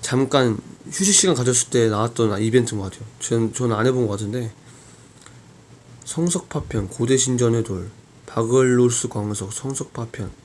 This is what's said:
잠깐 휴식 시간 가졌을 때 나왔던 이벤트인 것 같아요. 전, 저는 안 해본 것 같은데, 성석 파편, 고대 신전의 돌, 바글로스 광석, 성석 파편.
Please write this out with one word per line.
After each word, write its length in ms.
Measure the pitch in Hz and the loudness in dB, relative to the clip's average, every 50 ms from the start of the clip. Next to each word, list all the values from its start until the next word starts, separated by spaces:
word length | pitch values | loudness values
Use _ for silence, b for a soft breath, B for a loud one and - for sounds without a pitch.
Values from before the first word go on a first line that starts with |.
잠깐 580 | - - 123 127 135 123 - 139 131 120 107 - - - - - - - | -4 -2 0 0 0 2 2 2 2 2 0 -2 -6 -14 -20 -20 -18 -12
휴식 220 | - - 196 196 196 | -6 0 2 4 4
시간 220 | - - 190 165 | 4 4 4 2
가졌을 360 | 123 123 123 127 120 - - | 2 2 2 2 0 0 0
때 180 | - 123 117 113 | 2 2 4 4
나왔던 500 | 107 104 110 120 117 - 117 107 104 98 | 2 0 -2 -2 0 0 0 0 2 0
이벤트인 380 | 107 110 110 127 120 117 - 104 | 0 4 4 4 4 4 -2 -6
것 120 | 95 95 | -6 -8
같아요. 160 | - - 113 110 - - | -10 -12 -18 -18 -16 -12
전, 320 | - - 120 117 113 110 | -6 -2 0 0 0 0
저는 240 | - - 127 120 113 | -2 -2 0 0 2
안 120 | 104 113 127 | 2 2 2
해본 180 | 131 127 123 | 2 2 0
것 60 | 107 | 0
같은데, 420 | 101 101 107 101 107 127 120 113 - - B B B B B B B B B B B B B B B B B - - - - _ - - - - - - - | -2 -4 -6 -6 -6 -6 -6 -8 -10 -14 B B B B B B B B B B B B B B B B B -20 -20 -20 -20 _ -20 -20 -20 -20 -20 -20 -16
성석 420 | - - 160 165 175 170 180 - - | -10 -4 -2 -2 -2 -2 -4 -6 -6
파편, 400 | - 151 - - - 113 101 95 | -8 -8 -8 -4 -4 -4 -4 -4
고대 300 | - - 120 120 135 131 | -4 -4 0 2 2 2
신전의 460 | 131 127 127 120 120 117 113 117 113 | 2 0 0 2 2 2 2 2 0
돌, 260 | - 98 90 90 101 - - - _ - - - - | -2 -4 -8 -8 -10 -14 -20 -20 _ -20 -20 -20 -8
바글로스 800 | - - 113 113 123 131 131 127 123 123 123 123 120 - - 120 | -4 -2 -2 2 4 4 4 6 6 6 4 4 4 0 -4 -4
광석, 420 | - 107 104 104 104 104 101 98 | -4 -4 -4 -4 -4 -6 -6 -8
성석 420 | 107 - - 131 135 - 147 - - | -8 -8 -8 -8 -8 -8 -10 -10 -8
파편. 380 | - 117 113 - - 104 95 - - - | -10 -10 -10 -8 -10 -10 -10 -10 -16 -20